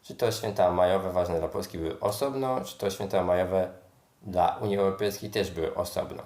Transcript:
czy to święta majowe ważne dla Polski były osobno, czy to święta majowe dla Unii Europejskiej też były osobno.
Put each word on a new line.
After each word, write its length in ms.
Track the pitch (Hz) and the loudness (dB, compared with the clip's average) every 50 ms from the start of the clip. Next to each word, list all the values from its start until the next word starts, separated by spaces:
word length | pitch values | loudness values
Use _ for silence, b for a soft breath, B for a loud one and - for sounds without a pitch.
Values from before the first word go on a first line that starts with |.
| _ | _
czy 120 | - - | -16 -4
to 160 | - 127 117 | 0 0 0
święta 400 | 110 - - 110 98 - 95 90 | 0 0 -4 -4 2 4 4 4
majowe 400 | 90 90 90 90 92 98 92 92 | 6 6 4 6 4 4 2 0
ważne 280 | 90 92 - 90 85 82 | 0 0 0 2 0 0
dla 80 | 80 | -2
Polski 300 | 80 - 98 95 - - | -2 -4 -6 -6 -6 -6
były 220 | 85 82 80 80 - | -6 -4 -4 -4 -2
osobno, 640 | - 101 104 - 143 139 131 135 135 131 127 131 - | -2 -2 0 0 -2 -2 -2 -2 -2 0 -2 -2 -4
czy 120 | - - | -8 -8
to 120 | - - 101 | -4 -2 -2
święta 340 | 95 - 107 95 - 95 90 | -2 -2 -6 -2 0 0 2
majowe 500 | 90 90 90 92 87 92 95 92 90 - - - - _ _ _ _ _ _ | 4 2 2 2 2 2 0 0 0 -4 -14 -20 -20 _ _ _ _ _ _
dla 360 | - - 92 90 87 85 - | -12 -4 0 2 2 2 2
Unii 200 | - 113 104 101 | 0 -2 -2 2
Europejskiej 520 | 101 98 98 95 - 104 101 98 - - 104 | 2 2 2 2 0 -2 -2 -2 -4 -10 -4
też 220 | - 107 98 92 | -2 -2 -2 -2
były 240 | 85 82 80 80 - | -2 -2 -2 -2 -2
osobno. 480 | - 87 - - - - - - - - | -2 -4 -2 -2 -4 -4 -4 -8 -12 -14